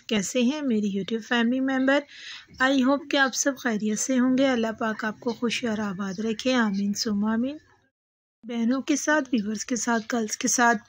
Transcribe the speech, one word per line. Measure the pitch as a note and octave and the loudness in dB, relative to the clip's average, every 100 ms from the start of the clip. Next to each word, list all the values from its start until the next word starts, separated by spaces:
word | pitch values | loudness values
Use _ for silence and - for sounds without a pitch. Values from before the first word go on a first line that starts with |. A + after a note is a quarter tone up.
| - | -4
कैसे | G#3+ F3 B3+ | -2 0 2
हैं | A#3+ D4+ | 2 2
मेरी | C#4 G#3+ G#3 | 0 0 0
YouTube | G3 F3+ A3+ | -2 -4 -6
फैमिली | G#3+ A#3+ A#3 C4 | 0 0 2 2
मेंबर? | C4 C4 C4+ C#4+ C#4+ - - - - - | 0 2 2 2 0 -10 -16 -16 -14 0
I | C4 C#4 | 2 4
hope | B3+ C#4 C#4+ | 4 2 0
कि | C#4+ | 2
आप | C4+ | 2
सब | - C#4+ C4 | 2 -2 -2
खैरियत | B3 G#3+ G#3+ G#3 | -2 -2 -2 -2
से | - C4 | 0 2
होंगे। | B3+ B3+ C4+ | 2 4 4
अल्लाह | A#3+ A3 | 2 -2
पाक | A3 A3 G#3+ A3 | -2 -4 -4 -6
आपको | G#3 A#3+ A3 | -6 -6 -4
खुश | A#3 - A#3 | -2 -2 -2
और | G#3+ | -2
आबाद | G#3 F#3 G3 F#3+ | -4 -4 -6 -4
रखे, | A3 A3 B3+ B3+ | -4 -2 0 2
आमीन | A3 G3 G3+ G3+ | 2 0 -2 -2
सुम्मा | A3+ G3+ G#3+ | -2 0 0
आमीन। | A3+ C4 D#4 - _ _ _ _ _ _ _ | 0 -2 -6 -14 _ _ _ _ _ _ _
बहनों | A3+ A#3 A#3 C4+ | -8 -2 0 0
के | C4 C#4+ | 0 0
साथ, | - D4+ C4 | 2 2 2
व्यूअर्स | A#3+ G3+ G#3+ | 0 -2 -6
के | - A#3+ | -4 -4
साथ, | A#3+ A3+ G#3+ | 0 0 0
गर्ल्स | A#3+ G#3+ - | -2 -2 -2
के | B3 | 0
साथ | - A#3+ G#3+ | 4 4 2